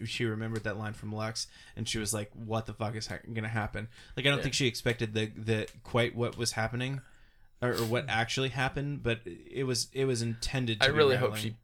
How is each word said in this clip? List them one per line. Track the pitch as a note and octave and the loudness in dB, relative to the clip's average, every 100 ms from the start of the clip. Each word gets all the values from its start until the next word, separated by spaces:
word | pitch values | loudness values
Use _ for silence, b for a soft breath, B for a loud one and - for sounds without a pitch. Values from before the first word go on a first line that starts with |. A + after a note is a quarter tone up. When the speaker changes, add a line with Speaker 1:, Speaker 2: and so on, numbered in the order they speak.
| A2+ | -4
Speaker 1:
she | - A#2+ | 0 0
remembered | G#2+ A2+ A2+ G#2+ | 0 -2 -4 -4
that | G#2 | -4
line | G#2+ | -6
from | A2+ G#2 | -6 -6
Lex, | G#2+ A2 A2+ - b b - | -4 -4 -4 -8 b b -6
and | A2 | -2
she | A#2 | -2
was | G#2 | 0
like, | G#2+ G#2 | -2 -4
"What | - A2 A2 A2 | -10 -4 -4 -4
the | |
fuck | G#2 G#2+ A2 | -4 -4 -4
is | - | -6
ha-, | F2 - | -8 -6
gonna | A2+ A2 | -6 -2
happen?" | A#2 G2 G#2 A2 b b - | -2 -2 -4 -8 b b 0
Like, | C3+ | 2
I | |
don't | C#3+ | 2
Speaker 2:
Yeah. | |
Speaker 1:
think | C#3 - | 0 2
she | C3 | 2
expected | - B2 A#2 A2 G#2+ | 2 0 0 0 0
the, | G#2+ - | -2 -4
the | A2 A2 - - | 0 0 -2 -10
quite | - A#2+ A#2+ A#2 | -2 2 2 0
what | A#2+ - | -2 0
was | A#2 | -2
happening, | - A2+ A#2+ B2+ C3+ - - - - - - | 0 -2 -2 -4 -4 -10 -20 -20 -20 -20 -2
or, | B2 | 0
or | G#2+ A2+ | 2 2
what | B2 C3 | 2 2
actually | A2 A#2 - C3+ | 2 2 2 0
happened. | B2+ C3 C#3 C#3+ C#3 | 0 0 0 -4 -2
But | A#2 A2+ F2 | -2 -2 -4
it | E2 - - C3 | -14 -8 -4 0
was, | A#2+ - | 0 0
it | C3 C3+ | 0 2
was | A#2+ | 2
intended | A#2 A2+ - C3+ A#2+ A2 | 0 0 -2 0 0 4
to | C3+ | 4
Speaker 2:
I | |
Speaker 1:
be | D3+ | 8
Speaker 2:
really | C#3+ B2+ | 6 6
hope | A#2+ | 4
Speaker 1:
rattling. | G#2+ | 2
Speaker 2:
she | A2+ A2+ | -4 -6